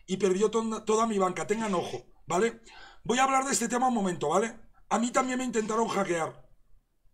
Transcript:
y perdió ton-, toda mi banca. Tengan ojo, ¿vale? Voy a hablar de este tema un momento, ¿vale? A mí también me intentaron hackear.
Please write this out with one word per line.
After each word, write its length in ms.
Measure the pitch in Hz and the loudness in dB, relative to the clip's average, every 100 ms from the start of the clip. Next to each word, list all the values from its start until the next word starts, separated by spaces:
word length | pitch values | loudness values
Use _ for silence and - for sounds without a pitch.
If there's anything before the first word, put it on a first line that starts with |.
| - | -6
y 100 | 190 | 0
perdió 320 | 196 185 214 | 2 2 2
ton-, 340 | 226 220 220 | 2 -2 -4
toda 220 | - 214 226 | 0 2 2
mi 120 | 202 | 2
banca. 280 | 185 175 156 | 0 0 -4
Tengan 280 | 214 220 | -2 -2
ojo, 320 | 175 - 120 - - - | -2 -4 -8 -14 -16 -4
¿vale? 340 | 175 226 226 - - - - | 0 0 -2 -16 -20 -20 -10
Voy 140 | 160 240 | -2 2
a 60 | |
hablar 200 | 269 269 | 4 2
de 80 | 262 | 2
este 160 | - 233 | -2 0
tema 200 | 240 262 | 0 0
un 60 | |
momento, 340 | 233 190 160 147 | 2 -2 -2 2
¿vale? 280 | 180 226 - - - - | 2 2 -4 -20 -20 -2
A 100 | 208 | -2
mí 120 | 240 | 2
también 280 | 269 254 254 | 0 0 -2
me 60 | |
intentaron 440 | 254 220 214 233 214 | -2 -2 -2 0 0
hackear. 600 | 196 185 170 156 - - - _ - _ _ _ | 0 0 -2 -4 -8 -20 -20 _ -20 _ _ _